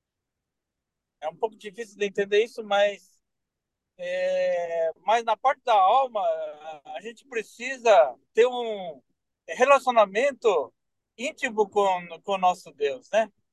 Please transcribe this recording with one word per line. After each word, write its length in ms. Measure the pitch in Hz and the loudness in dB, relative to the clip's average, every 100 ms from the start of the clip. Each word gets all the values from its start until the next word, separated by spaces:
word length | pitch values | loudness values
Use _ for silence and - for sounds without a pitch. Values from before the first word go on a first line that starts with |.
| _ _ _ _ _ _ _ _ _ _ _ _ | _ _ _ _ _ _ _ _ _ _ _ _
É 80 | 151 | -12
um 60 | 170 | -6
pouco 200 | 220 220 | -6 -6
difícil 420 | 214 190 214 202 | -16 -14 -14 -6
de 80 | 202 | -6
entender 380 | 202 196 208 | -4 0 0
isso, 200 | 233 - | 0 -6
mas, 560 | 208 202 208 196 _ _ _ _ _ _ _ _ _ - | -2 2 2 -2 _ _ _ _ _ _ _ _ _ -14
é... 920 | 175 185 185 185 180 175 170 165 165 - 196 | -8 -4 -2 -2 -2 -2 -4 -2 -2 -4 0
mas 180 | 233 | 0
na 120 | 233 214 | 0 0
parte 260 | 262 294 | 0 0
da 100 | 240 | 2
alma, 480 | 208 190 254 254 214 | 4 6 4 2 -2
a, 600 | 175 160 156 151 160 151 151 156 | -2 -2 -6 -12 -16 -16 -14 -14
a 40 | |
gente 240 | 214 226 277 | -14 -18 -10
precisa 880 | 233 - - 254 262 226 185 139 - _ | -8 -8 -10 -8 -2 4 6 4 0 _
ter 140 | 220 247 | 2 2
um 540 | 247 233 202 180 135 _ _ _ _ - | 2 -6 -8 -10 -16 _ _ _ _ -10
relacionamento 1300 | 165 262 269 262 233 202 208 285 240 220 170 117 _ _ _ _ - | 0 2 2 0 0 0 0 -4 0 0 0 -4 _ _ _ _ -10
íntimo 500 | 277 302 262 214 202 | -10 -8 -8 -2 -2
com, 380 | 208 196 180 175 165 | 0 0 0 -6 -14
com 100 | - | -6
o 40 | 190 | 0
nosso 340 | 185 180 170 | 0 0 -10
Deus, 360 | 143 139 131 - | -4 -4 -4 -2
né? 200 | 208 214 _ _ | -2 -2 _ _